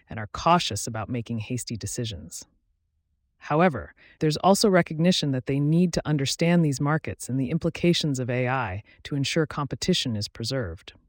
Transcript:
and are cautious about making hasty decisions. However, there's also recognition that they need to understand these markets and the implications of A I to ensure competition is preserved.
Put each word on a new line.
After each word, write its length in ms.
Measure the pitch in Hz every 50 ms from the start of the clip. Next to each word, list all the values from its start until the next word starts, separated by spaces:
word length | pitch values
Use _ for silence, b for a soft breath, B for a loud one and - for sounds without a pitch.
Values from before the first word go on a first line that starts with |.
| b b
and 100 | - 110
are 100 | 107 - -
cautious 520 | - - 165 170 175 - - 107 101 -
about 240 | - 110 110 104 -
making 300 | 127 120 110 - 117 113
hasty 380 | 110 - 127 120 - - 120 104
decisions. 680 | - 104 - - 120 110 104 85 87 175 - - - _ _ _ _ _ _ _ _ _ _ _ _ _ _ _ _ _ _ _ -
However, 500 | - 147 156 175 185 135 107 - - - b b b b b
there's 180 | 156 156 151 -
also 320 | - 180 196 - - 214
recognition 640 | 185 175 170 - 165 151 165 180 185 - - 143
that 160 | 135 127 - -
they 120 | 139 139
need 340 | 143 147 160 170 185 175 -
to 80 | 165 -
understand 580 | 131 156 143 135 131 - - 165 170 175 175 165
these 160 | 147 135 127
markets 480 | 143 143 156 156 - - 95 - - -
and 120 | 123 135
the 100 | 135 120
implications 680 | 160 165 - 170 - - - 175 170 - - 151 139 127
of 100 | 127 117
A 180 | 123 123 127 123
I 360 | 131 135 123 101 92 101 b b b b b
to 100 | - 147
ensure 320 | 139 135 - - 165 156 -
competition 680 | - - 147 - - - - - 180 - - 131 110
is 120 | 104 101 -
preserved. 680 | _ - 113 107 131 135 113 85 80 - - - - _ _